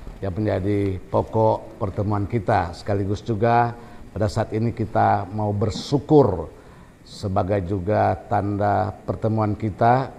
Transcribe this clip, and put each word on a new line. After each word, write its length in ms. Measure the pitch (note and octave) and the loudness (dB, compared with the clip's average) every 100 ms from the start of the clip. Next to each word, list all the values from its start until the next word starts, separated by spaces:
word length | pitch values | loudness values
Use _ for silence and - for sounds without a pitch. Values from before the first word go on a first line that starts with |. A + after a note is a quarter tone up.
| - - | -14 -8
yang 160 | F#2+ | -6
menjadi 640 | F2+ G#2+ G2 F#2+ G2+ G2+ F#2+ - | -2 0 0 0 0 0 -2 -2
pokok 640 | A2+ - A2+ A2 G#2+ - - | -2 0 2 2 2 -4 -8
pertemuan 480 | G2+ F2+ G2+ G2+ G2+ | -4 -2 -2 0 0
kita. 480 | A#2+ F#2+ G#2 E2+ | -2 2 2 0
Sekaligus 480 | E2+ - G2+ G2 G2+ | -4 -4 -2 -2 -4
juga 560 | - G#2 A#2 A#2 A#2+ A2+ - - - | -4 0 4 4 2 -2 -14 -18 -10
pada 160 | F#2+ G#2 | -2 0
saat 240 | - G#2+ | 0 -2
ini 240 | A2 A#2 | 0 0
kita 560 | A2+ G#2+ A2 G#2+ G#2 F#2+ | -2 -2 2 4 2 -2
mau 240 | G#2 G#2+ | -4 -2
bersyukur 960 | G#2 G#2 - - C#3+ - D3+ A2+ E2+ D#2 - - - - - - | 0 -2 -2 -2 -2 6 6 6 2 -6 -14 -20 -20 -20 -20 -20
sebagai 640 | - G2+ F#2+ F#2 G#2 F2 | -8 -2 0 2 0 -2
juga 480 | G2+ F2+ G#2+ G#2 F#2 | -4 0 2 2 0
tanda 800 | - G#2 G2+ G2+ G2+ G2 G2 - - | -2 -2 -2 0 0 0 -2 -6 -6
pertemuan 480 | F#2 A2+ A2 G#2+ | -4 0 0 0
kita 560 | G2+ A2 F#2 A#2 B2+ C3 | -2 -4 2 4 4 0